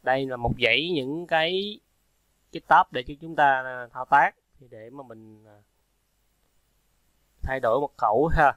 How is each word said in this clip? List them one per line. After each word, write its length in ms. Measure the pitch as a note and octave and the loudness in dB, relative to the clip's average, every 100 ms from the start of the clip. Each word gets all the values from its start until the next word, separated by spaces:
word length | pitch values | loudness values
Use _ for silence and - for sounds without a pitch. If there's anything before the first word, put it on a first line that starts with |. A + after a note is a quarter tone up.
Đây 240 | B2+ C3 C3+ | -2 -2 -2
là 100 | B2+ | -4
một 160 | A#2+ A#2 | -4 0
dãy 280 | A#2+ A#2+ E3 | 2 2 0
những 320 | E3+ C3 D#3 F3 | -4 -4 -8 -2
cái, 540 | D#3+ D#3+ F#3 G#3 G#3 _ _ _ _ _ _ _ | -2 0 -2 -6 -10 _ _ _ _ _ _ _
cái 80 | E3 _ | -18 _
tab 200 | D#3+ F#3 | 4 4
để 120 | B2+ | -4
cho 120 | B2 C#3+ | -8 -14
chúng 160 | E3 D#3 | -10 2
ta, 260 | C#3+ C3+ | 2 2
à, 260 | B2+ B2+ A#2+ | -4 -12 -14
thao 120 | B2+ | -12
tác. 300 | B2+ C#3+ F3 _ _ _ | 0 2 2 _ _ _
Thì 60 | B2+ | -20
để 200 | A#2 A2+ | -20 -18
mà 120 | C#3 | -18
mình, 420 | C3 A2+ A2 G#2+ G#2+ | -20 -20 -20 -20 _
à, 100 | G#2 G#2 _ _ _ _ _ _ _ _ _ _ _ _ _ _ _ _ _ | _ _ _ _ _ _ _ _ _ _ _ _ _ _ _ _ _ _ _
thay 180 | - C3 | -6 -2
đổi 200 | A#2+ B2 | 0 0
mật 120 | C#3+ - | -2 -2
khẩu 300 | A2+ A2+ D#3+ | 0 2 2
ha 260 | D#3+ D3 | 4 2